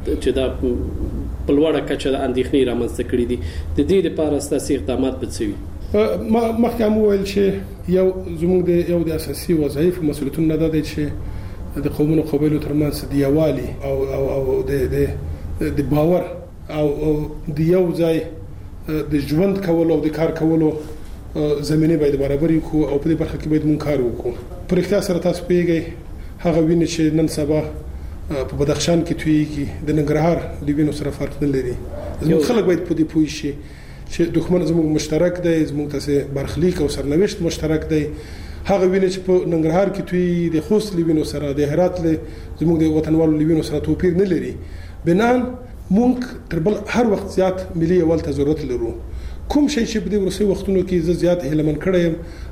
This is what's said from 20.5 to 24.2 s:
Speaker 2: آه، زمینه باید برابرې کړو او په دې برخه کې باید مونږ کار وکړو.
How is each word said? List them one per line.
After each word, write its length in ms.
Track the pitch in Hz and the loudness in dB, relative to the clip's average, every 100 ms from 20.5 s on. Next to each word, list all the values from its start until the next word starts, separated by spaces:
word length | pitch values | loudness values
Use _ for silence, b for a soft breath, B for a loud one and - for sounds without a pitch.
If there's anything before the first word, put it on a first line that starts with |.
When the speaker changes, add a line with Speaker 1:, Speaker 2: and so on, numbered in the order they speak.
| 160 156 | 4 2
Speaker 2:
آه، 920 | 156 - - - - - - 147 147 143 | 0 -6 -12 -12 -12 -8 -2 0 0 0
زمینه 280 | 156 156 151 | 2 4 4
باید 180 | 143 135 | 2 2
برابرې 420 | 139 143 160 160 - | 0 2 2 2 0
کړو 160 | 156 139 | 0 0
او 80 | 139 | 0
په 100 | 165 | 0
دې 60 | 156 | 0
برخه 180 | 160 160 | -2 -4
کې 100 | 156 | -2
باید 160 | 156 151 | 0 2
مونږ 100 | 151 143 | 0 0
کار 120 | 139 | 0
وکړو. 320 | 120 - | 0 -2